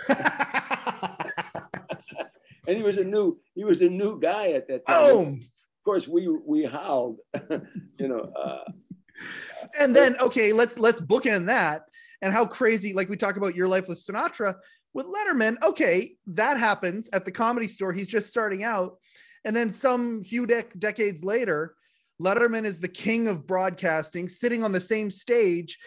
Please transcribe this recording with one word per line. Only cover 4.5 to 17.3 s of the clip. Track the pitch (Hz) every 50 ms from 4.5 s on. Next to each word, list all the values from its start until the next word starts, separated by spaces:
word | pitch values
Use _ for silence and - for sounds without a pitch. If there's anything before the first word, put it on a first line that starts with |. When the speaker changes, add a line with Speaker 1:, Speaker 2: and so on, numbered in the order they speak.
Speaker 1:
at | 151 131 - -
that | 131 127 -
time. | - - 330 294
Speaker 2:
Boom! | 285 254 202 165 143 139 117
Speaker 1:
Of | - - _ _ _ _ _ _ _
course, | 208 196 175 - -
we, | 165 175 190 170
we | 156 156 147 151 151 156 151
howled, | 120 - 147 180 190 143 127 123 120 113 110 - _ -
<laughs> | 143 - - 156 - - - - 175 - - _ -
you | 139 135
know. | 123 110 - - - -
Uh, | 69 67 67 - - - - - _ - - - _ _ _ - - - - - - - - - - - - 302
Speaker 2:
And | 285 262 240
then, | - 277 - 247 -
okay, | 254 240 - 254 214 208 220
let's, | 220 240 233 - -
let's | 220 226 226 -
bookend | 165 139 214 262 262 254 208 185 175 196
that. | 254 233 180 151 151 160 - _ _ - - - - _
And | 190 190 196
how | 233 233
crazy, | 233 - - 262 214 220 202 185 208 185
like | 190 185 190
we | 208 -
talk | 220 196 190 196
about | 202 190 175
Your | 180 185 185
Life | 185 190 185 180
with | 170 -
Sinatra, | - - 196 226 320 339 - - 220 196 185 - - - _ _ _ _ -
with | 254 277 359
Letterman, | 381 415 415 392 320 240 214 220 240 233 320
okay, | 359 - - 302 190 170 185 226 - - _ _ 202
that | 165 196 220 269 294 233
happens | 233 214 196 - - 175 180 220 220 -
at | 202 190 190
the | 190